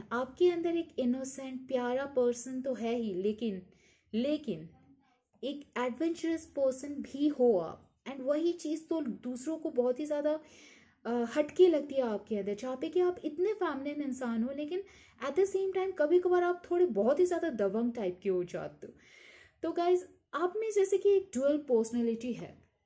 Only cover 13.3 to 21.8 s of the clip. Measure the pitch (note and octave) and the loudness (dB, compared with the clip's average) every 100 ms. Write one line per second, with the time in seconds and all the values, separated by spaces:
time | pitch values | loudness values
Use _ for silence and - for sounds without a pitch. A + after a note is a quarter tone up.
13.3 | D4 G4 G#4 E4+ C4+ C#4+ D4 C#4+ B3+ B3 | -2 -2 0 -2 -2 -6 -6 -6 -4 -4
14.3 | A3+ A#3+ C#4 D4+ F4+ G4 - - - C#4 | -2 -2 -2 -4 -6 -8 -16 -20 -8 -4
15.3 | C#4+ F#4+ F#4+ G4 F#4 F#4+ F#4 D4+ F4+ F4+ | 0 2 2 0 -2 -2 0 4 4 4
16.3 | F4+ F4 F4 - F4 F4+ G3 G#3+ D4+ F4+ | 2 2 0 0 2 2 2 2 4 2
17.3 | F4+ E4+ A3 G3 G#3 A#3+ A#3 F#3+ F3+ G3 | 2 -2 0 0 0 -2 -2 -4 -4 -2
18.3 | F#3 F3 E3 D#3 - - - - - - | -2 -2 -6 -10 -12 -20 -20 -20 -20 -20
19.3 | - - _ E4 E4 F4 F4+ - - _ | -20 -20 _ -4 0 4 2 0 -18 _
20.3 | C#4 F4+ G#4 A4 G4+ F#4+ F#4+ G4+ G4 G4 | -2 -2 0 0 2 4 4 6 4 2
21.3 | B3 C#4 D4 D4 A#3 | 0 2 2 2 2